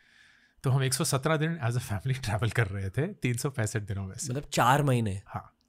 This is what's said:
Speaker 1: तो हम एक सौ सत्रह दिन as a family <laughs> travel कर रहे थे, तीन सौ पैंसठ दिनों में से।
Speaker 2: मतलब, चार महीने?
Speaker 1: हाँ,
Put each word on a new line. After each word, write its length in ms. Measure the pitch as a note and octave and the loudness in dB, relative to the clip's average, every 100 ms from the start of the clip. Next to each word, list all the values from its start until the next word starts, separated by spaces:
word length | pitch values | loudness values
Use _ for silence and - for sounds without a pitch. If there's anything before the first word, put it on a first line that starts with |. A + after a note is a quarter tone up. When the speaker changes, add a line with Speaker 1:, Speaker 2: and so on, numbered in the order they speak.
| _ _ - _ _ _ | _ _ -20 _ _ _
Speaker 1:
तो 80 | C3+ | 0
हम 120 | C3+ | 2
एक 120 | C3 | 2
सौ 100 | - | 0
सत्रह 320 | E3 C#3 D3+ D#3+ | 0 0 2 2
दिन 220 | D#3 E3 | 0 0
as 100 | A#2 B2 | -2 -2
a 40 | |
family 400 | - G2+ C3+ C3 | -2 -4 -2 -2
<laughs> 40 | |
travel 280 | - G#2+ A2+ | -2 0 0
कर 140 | - G2+ | 0 0
रहे 240 | G2 G2 | -2 -4
थे, 160 | B2 F3 | -2 -2
तीन 280 | G#3 B2+ | -2 -2
सौ 160 | B2 D3 | -2 -2
पैंसठ 320 | B2 G#2+ A2+ | -2 -2 -2
दिनों 220 | G2+ G2+ | -4 -6
में 120 | F#2+ G#2 | -6 -6
से। 160 | - | -6
Speaker 2:
मतलब, 120 | B2 - | -6 -4
चार 300 | - B2 C#3+ | 2 6 6
महीने? 400 | C#3+ B2 A2 F#2+ - | 4 2 2 -2 -6
Speaker 1:
हाँ, 300 | F#2+ - _ | -10 -12 _